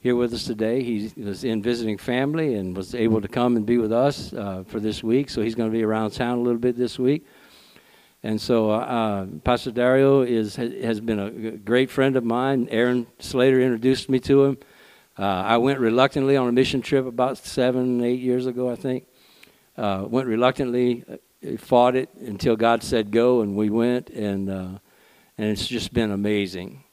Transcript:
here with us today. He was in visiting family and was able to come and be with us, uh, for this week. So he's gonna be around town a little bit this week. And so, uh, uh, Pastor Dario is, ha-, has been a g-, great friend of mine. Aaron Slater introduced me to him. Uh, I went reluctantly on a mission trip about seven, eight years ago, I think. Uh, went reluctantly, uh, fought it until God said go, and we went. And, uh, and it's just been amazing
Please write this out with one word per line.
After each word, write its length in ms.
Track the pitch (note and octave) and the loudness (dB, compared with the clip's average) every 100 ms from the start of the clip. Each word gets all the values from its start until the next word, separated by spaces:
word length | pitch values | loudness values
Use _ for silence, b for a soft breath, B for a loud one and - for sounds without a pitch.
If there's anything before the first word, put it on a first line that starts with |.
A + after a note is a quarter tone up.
here 160 | B2 B2 | 0 0
with 160 | A#2+ | 0
us 120 | A#2 | -2
today. 380 | - G#2+ A2 B2 | -6 -2 0 0
He 300 | B2 A2 G#2+ - | -2 -4 -4 -8
was 220 | G2+ F#2+ | -8 -6
in 160 | C3 A2 | -4 -2
visiting 380 | G#2+ A#2+ A2 G2+ | -2 -2 -2 -4
family 560 | - B2 C#3 D#3+ D#3 | -2 -2 0 -2 -2
and 200 | A2 F#2 | -2 -4
was 200 | F2+ F#2 | -6 -8
able 260 | B2 A2 A2 | 0 2 2
to 80 | G2 | 0
come 280 | - B2 A#2+ | 0 2 2
and 100 | G#2+ | 2
be 100 | A#2+ | 2
with 160 | A2 | 2
us, 400 | A2+ C#3 C#3 - | 2 2 0 -10
uh, 320 | - G2+ F#2 F#2 | -8 -8 -8 -8
for 140 | A2+ | -6
this 220 | G#2+ G#2 | -4 -4
week. 260 | A2 B2 C#3 | 0 0 0
So 140 | - | -4
he's 120 | A2 | -4
gonna 160 | A#2 A2+ | -2 -2
be 120 | A2+ | 0
around 300 | A2 A2 A2 | 0 0 -2
town 260 | - A#2+ B2 | -2 -4 0
a 20 | |
little 180 | A#2+ A#2+ | 0 0
bit 200 | B2 A#2+ | -2 -2
this 200 | B2 - | -4 0
week. 280 | B2+ D3+ b b b b b b b b b b | 0 0 b b b b b b b b b b
And 180 | - G#2+ | -6 -4
so, 300 | - A#2 G#2+ | 0 2 2
uh, 80 | G#2+ | 0
uh, 480 | - A#2+ A2 G2+ F#2+ D2+ | -2 -2 -2 -2 -6 -6
Pastor 260 | - A#2+ C3 | -2 0 -2
Dario 520 | A#2 B2 C3+ C#3 C#3 | 0 2 4 6 4
is, 340 | B2 A#2 G#2+ A#2 | 4 0 -2 -4
ha-, 240 | A#2+ - | -6 -4
has 160 | A#2 A2 | -4 -2
been 200 | A2+ G#2+ | -2 -2
a 120 | G2+ | -4
g-, 200 | A#2 A2 G#2+ | -6 -10 -10
great 320 | G2+ A#2+ C3 | 0 2 2
friend 260 | - C3+ C3 | 2 2 2
of 80 | |
mine. 440 | A#2 A#2 C3+ C3+ A#2+ | 0 0 0 0 0
Aaron 360 | A2+ B2 B2 A#2 _ | 0 2 0 -4 _
Slater 420 | - C3+ C3 C3 | -6 2 4 6
introduced 480 | B2+ A2+ B2+ C3 - | 4 2 2 0 0
me 100 | C3 | -2
to 240 | B2+ C#3 | 4 4
him. 140 | C#3 C3 B B B B B - | 6 2 B B B B B -6
Uh, 60 | |
I 360 | G2+ F#2 F#2+ A#2 | -2 -2 2 4
went 200 | B2+ C3+ | 4 2
reluctantly 580 | A#2 A#2 C3+ D3 C3+ C#3 | 2 4 4 2 2 2
on 120 | B2 | 2
a 40 | |
mission 300 | A#2+ C3 C3+ | 2 2 0
trip 240 | - C#3 C3 | 0 0 0
about 320 | A#2 B2+ C3 | -2 -2 -2
seven, 640 | - - B2+ B2+ B2+ B2 | -6 0 0 2 0 0
eight 160 | A#2+ B2+ | 0 0
years 280 | B2 B2 B2+ | 0 0 -2
ago, 220 | B2 B2+ | -4 -4
I 60 | |
think. 320 | A#2 C3+ B2+ - b b b b b b - | -4 -4 -6 -8 b b b b b b -6
Uh, 280 | G#2 F#2+ F#2+ | -4 -4 -2
went 180 | A#2+ C3 | -2 0
reluctantly, 800 | A2 B2 C3 B2+ B2 B2 A#2 - | 2 2 2 -2 0 0 0 -8
uh, 480 | - _ _ - A2+ | -20 _ _ -12 -12
fought 380 | - B2 B2 | 2 4 6
it 160 | B2+ C3 - | 2 -4 -12
until 400 | A#3+ G2 D3+ A2 | -12 -4 0 2
God 260 | A2+ A#2 | 2 2
said 300 | - B2 G#2 | 0 -2 0
go, 280 | A2 B2 B2 | 2 4 4
and 140 | G#2 | 2
we 160 | G2+ G#2+ | 0 0
went. 400 | A2 A#2+ B2 - | 2 0 0 -6
And, 400 | - G#2 G2 G2 | -6 -4 -4 -4
uh, 280 | F#2+ F#2 G2 b b b b b - | -6 -10 -14 b b b b b -4
and 120 | G#2+ | -2
it's 180 | G2+ - | -2 -4
just 260 | A#2+ F2+ | -6 -4
been 160 | - A2 | -2 -2
amazing 720 | G2 G2+ G#2 G2 F2+ F#2 C#3 _ | -2 -2 -2 -2 -8 -12 -16 _